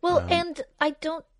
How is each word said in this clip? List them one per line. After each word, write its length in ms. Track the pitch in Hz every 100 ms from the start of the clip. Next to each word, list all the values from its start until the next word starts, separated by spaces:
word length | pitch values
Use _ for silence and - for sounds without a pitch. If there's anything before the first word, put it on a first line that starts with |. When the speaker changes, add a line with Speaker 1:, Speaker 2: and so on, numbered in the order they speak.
Speaker 1:
Well, 180 | 349 349
Speaker 2:
Um, 120 | -
Speaker 1:
and 300 | 339 349 302 523 _
I 120 | 302 294
don't 240 | 311 320 - _